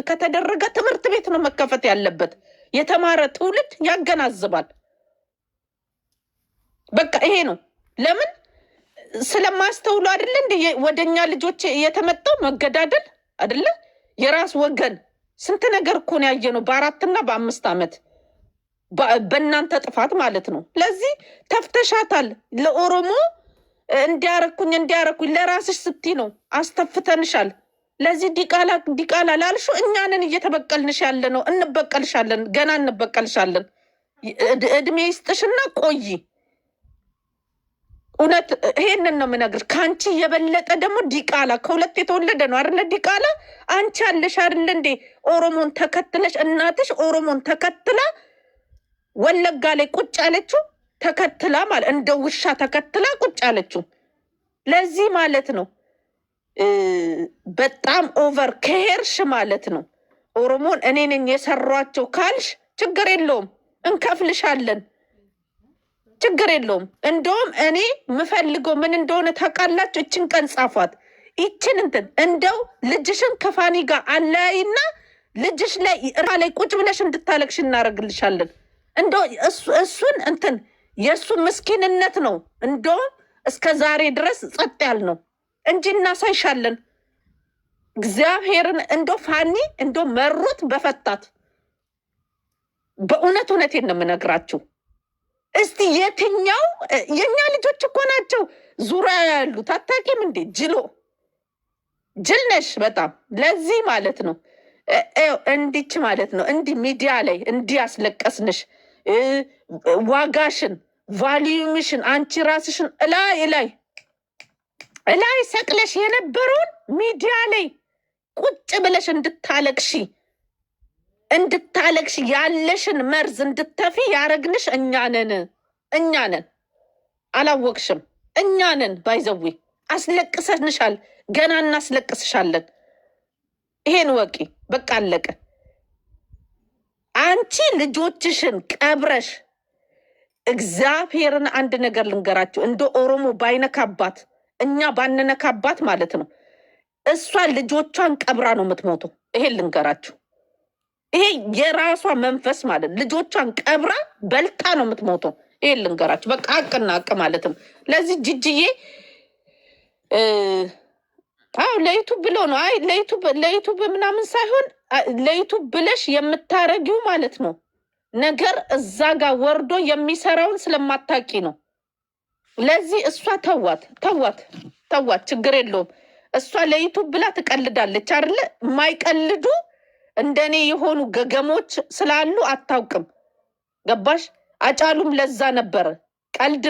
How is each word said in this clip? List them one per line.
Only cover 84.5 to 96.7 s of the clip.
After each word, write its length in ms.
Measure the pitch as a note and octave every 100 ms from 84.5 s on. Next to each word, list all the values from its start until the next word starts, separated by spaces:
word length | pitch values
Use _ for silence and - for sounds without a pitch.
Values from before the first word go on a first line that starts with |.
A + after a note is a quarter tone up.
ጸጥ 280 | - A4+ -
ያልነው 360 | C#4 A3 F3+ E3 _ _ _ _ D4+
እንጂ 180 | F4+ G4
እናሳይሻለን። 840 | G4 F#4 F4+ G4+ F#4+ D#4+ B3+ A#3 A#3 _ _ _ _ _ _ _ _ _ _ _ A3
እግዚአብሔርን 840 | G#3 G3 D#4+ F#4+ F#4+ E4+ E4+ D#4+ -
እንደው 300 | D#4 D#4 G4+
ፋኒ 360 | - D#4 E4 G#4 D#5 -
እንደው 260 | C4+ D#4+ C#4+
መሮት 520 | A#3+ D4 D#4+ B4 C5
በፈታት። 580 | C#4 C4+ C#4+ C4+ - G3+ - _ _ _ _ _ _ _ _ _ _ _ _ _ _ _ _ -
በእውነት 500 | F#3+ D#5 F4+ G4+ -
እውነቴን 380 | F#4+ C#4+ D4 B3
ነው 80 |
የምነግራችሁ። 640 | F3 E3+ F3+ F3 E3 - D3+ - _ _ _ _ _ _ _ _
እስቲ 240 | F#4+ G#4 - F#4+
የትኛው፣ 720 | D#4 G4 G4+ G4+ G4+ F#4+ A4+ E5+